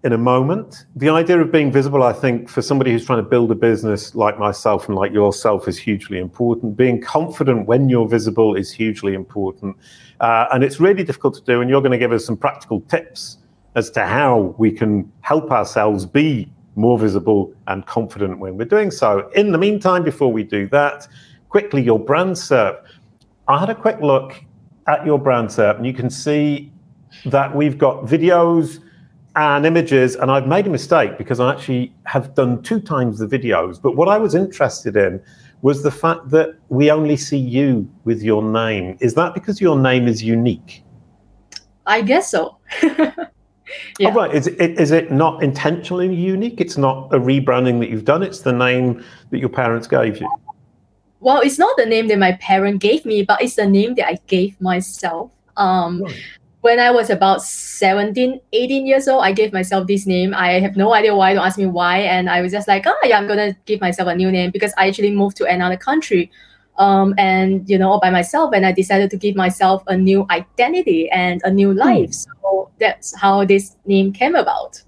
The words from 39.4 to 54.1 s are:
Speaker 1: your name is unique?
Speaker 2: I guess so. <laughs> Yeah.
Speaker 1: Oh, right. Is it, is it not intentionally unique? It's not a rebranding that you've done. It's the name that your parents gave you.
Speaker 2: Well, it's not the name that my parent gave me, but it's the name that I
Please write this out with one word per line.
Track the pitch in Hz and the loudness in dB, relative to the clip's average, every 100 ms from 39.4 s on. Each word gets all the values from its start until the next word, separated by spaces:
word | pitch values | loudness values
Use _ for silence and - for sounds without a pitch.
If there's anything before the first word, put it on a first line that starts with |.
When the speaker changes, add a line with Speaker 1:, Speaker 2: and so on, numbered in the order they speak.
| - 202 | -8 -2
Speaker 1:
your | 185 143 | 2 2
name | 131 127 120 | 4 2 2
is | 110 | -2
unique? | 110 113 120 90 - - _ - _ _ _ _ _ - _ _ - | -2 0 0 -4 -10 -20 _ -20 _ _ _ _ _ -20 _ _ -2
Speaker 2:
I | 220 | 0
guess | 214 302 - | 2 0 0
so. | 180 165 _ - - | -4 -4 _ -16 -2
<laughs> | 320 - 311 - 339 _ _ _ - - - - | 0 2 -2 -2 -14 _ _ _ -20 -18 -18 0
Yeah. | 185 | 2
Speaker 1:
Oh, | |
right. | 220 - | 2 0
Is | 147 151 | -2 -2
it, | - 170 165 | -2 -2 2
is | 147 | 2
it | 160 160 | 2 2
not | 135 160 160 | 0 0 0
intentionally | 139 135 151 175 - 180 185 | -4 -2 -4 -4 -6 -4 -2
unique? | 175 185 190 233 233 | -2 -2 -2 -6 -4
It's | 170 143 | -6 0
not | 135 135 - | 0 -2 -2
a | 139 | 0
rebranding | 123 139 135 123 127 120 | 2 0 2 0 2 0
that | 117 | -2
you've | 110 107 | -4 0
done. | 160 | 0
It's | 190 - | -2 -4
the | 135 | -4
name | 123 127 127 127 117 - - _ | 0 0 2 -2 -4 -12 -20 _
that | 131 | -6
your | 127 | -4
parents | - 120 117 117 | -2 -2 -2 0
gave | 131 117 101 | 0 0 -4
you. | - - - - _ _ _ _ _ _ | -8 -10 -12 -20 _ _ _ _ _ _
Speaker 2:
Well, | 254 277 | 0 2
it's | 285 269 | 2 2
not | 403 523 | 2 2
the | |
name | 226 226 226 | 2 0 2
that | 202 | 2
my | 185 185 | 2 0
parent | - 190 202 202 | 0 2 2 0
gave | 202 302 | 0 0
me, | 233 214 | 0 -2
but | 196 - | 0 0
it's | 247 - | 0 0
the | 202 | 2
name | 196 226 254 | 2 2 -2
that | |
I | - | -4